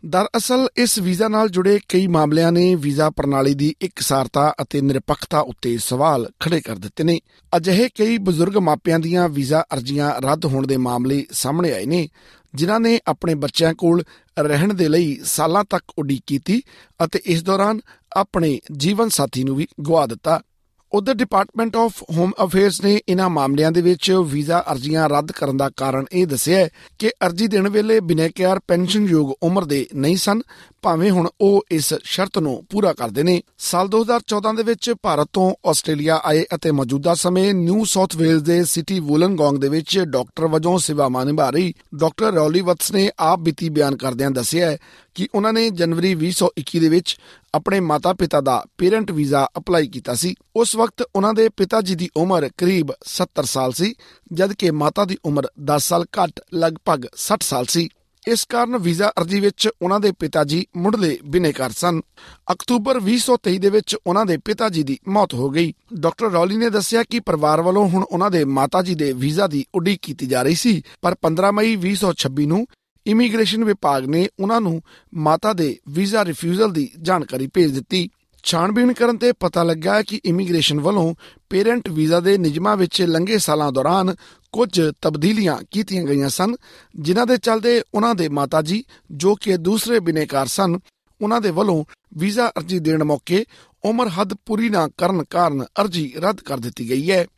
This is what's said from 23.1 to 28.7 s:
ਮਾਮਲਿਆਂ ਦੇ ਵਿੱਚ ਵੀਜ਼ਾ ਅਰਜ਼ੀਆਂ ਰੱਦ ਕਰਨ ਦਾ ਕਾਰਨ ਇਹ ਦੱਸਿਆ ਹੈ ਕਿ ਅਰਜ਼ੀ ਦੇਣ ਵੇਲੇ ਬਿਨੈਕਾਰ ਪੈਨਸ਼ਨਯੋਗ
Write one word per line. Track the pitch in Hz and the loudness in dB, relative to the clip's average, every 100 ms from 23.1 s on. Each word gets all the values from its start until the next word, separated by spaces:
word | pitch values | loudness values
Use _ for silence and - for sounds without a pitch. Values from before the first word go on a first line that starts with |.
| 180 185 | 0 2
ਮਾਮਲਿਆਂ | 160 135 139 156 | 0 0 2 2
ਦੇ | 165 | 4
ਵਿੱਚ | 175 180 - 185 | 2 2 2 2
ਵੀਜ਼ਾ | 165 143 147 170 175 | 2 -2 0 -2 -2
ਅਰਜ਼ੀਆਂ | 139 135 156 156 | -6 -2 0 2
ਰੱਦ | 147 151 | 0 -2
ਕਰਨ | - 143 135 | -4 -4 -2
ਦਾ | 139 - | -2 -2
ਕਾਰਨ | 135 131 135 | -4 -4 -2
ਇਹ | 180 180 | 0 0
ਦੱਸਿਆ | 131 - 185 | 0 2 2
ਹੈ | 165 - - _ | 2 -2 -20 _
ਕਿ | 214 - 185 | -4 0 -4
ਅਰਜ਼ੀ | 170 220 | 0 0
ਦੇਣ | 196 196 | 0 0
ਵੇਲੇ | 208 214 226 | 0 2 0
ਬਿਨੈਕਾਰ | 170 160 165 175 185 190 | 2 0 0 0 0 0
ਪੈਨਸ਼ਨਯੋਗ | - | 0